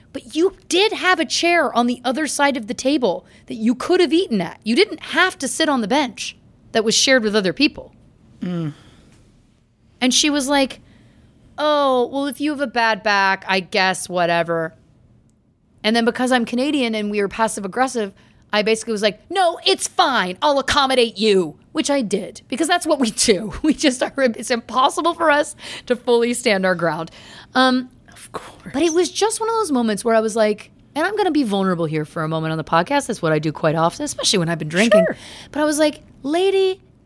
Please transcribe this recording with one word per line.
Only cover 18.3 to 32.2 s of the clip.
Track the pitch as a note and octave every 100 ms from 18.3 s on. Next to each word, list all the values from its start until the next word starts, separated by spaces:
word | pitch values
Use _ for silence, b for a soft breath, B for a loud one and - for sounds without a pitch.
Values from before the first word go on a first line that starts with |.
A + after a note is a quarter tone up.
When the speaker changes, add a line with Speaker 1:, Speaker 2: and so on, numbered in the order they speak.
| b b
Speaker 1:
I | G#3
basically | G#3 A3 A#3
was | G#3
like, | G#3 F#3+ -
"No, | F#4+ F4 E4+
it's | F#4 F#4+ -
fine. | - E4 A#3 F3+ F3+
I'll | D4+ C#4
accommodate | C4 C#4+ C4 B3+ A#3 -
you," | G#3+ F#3+ D#3+ - _
which | D#4 D4
I | C#4
did | G3+ G3+ E3+ - -
because | B3+ D#4+
that's | F4 D#4+
what | C#4+
we | A3+
do. | - - F3+ G#3+ -
<laughs> |
We | D4+
just | - D4+ B3
are, | - -
it's | C4 A3 A3+
impossible | A#3 - B3 C#4+ F4 E4
for | E4+ D#4+
us | D4 D4+ - B B -
to |
fully | A#3+ - A#3 A#3
stand | A#3+ A#3 F#3+ F#3+
our |
ground. | F3 E3 D#3+ E3 B B B B
Um, | B3+ C4 B3+ B3+ - -
Speaker 2:
Of | - -
course. | - - - -
Speaker 1:
but | C4+
it | E4+
was | E4 E4+
just | - G#4+ A4
one | A4
of | A4+
those | F#4+
moments | B3+ A3+ G3+
where | A#3 A3+
I |
was | A3 A3
like, | G#3+ G#3 - _ _ C#4+
and | F4+
I'm | G#4
gonna | F#4
be | D4
vulnerable | A3+ G3 F#3+ E3+ D#3+
here | D#3
for | D3+ E3+